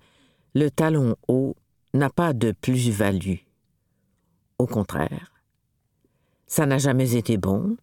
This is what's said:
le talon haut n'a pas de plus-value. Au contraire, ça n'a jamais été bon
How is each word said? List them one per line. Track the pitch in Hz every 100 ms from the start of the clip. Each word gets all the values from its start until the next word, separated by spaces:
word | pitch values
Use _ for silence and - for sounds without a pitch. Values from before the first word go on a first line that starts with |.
| _ _ _ _ _
le | 131 147
talon | - 160 156 123 - -
haut | 127 135 - _ _ _ 131
n'a | 139
pas | - 170
de | 123 113
plus-value. | 98 - 127 120 104 101 95 92 87 _ _ _ _ _ _ _ _ _ _ _ -
Au | 123
contraire, | 110 98 71 78 - - _ _ _ _ _ _ _ _ _ _ _ -
ça | - 147
n'a | 139
jamais | 139 131 131 120
été | 110 107
bon | 95 101 196 233